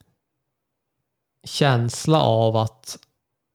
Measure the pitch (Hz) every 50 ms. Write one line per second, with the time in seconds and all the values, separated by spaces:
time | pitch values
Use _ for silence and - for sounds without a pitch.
0 | _ _ _ _ _ _ _ _ _ _ _ _ _ _ _ _ _ _ _ _
1 | _ _ _ _ _ _ _ _ - - - - 151 139 127 117 120 120 - -
2 | - 156 156 156 143 117 113 110 113 113 110 110 110 113 - _ - - - -
3 | _ _ _ _ _ _ _ _ _ _ _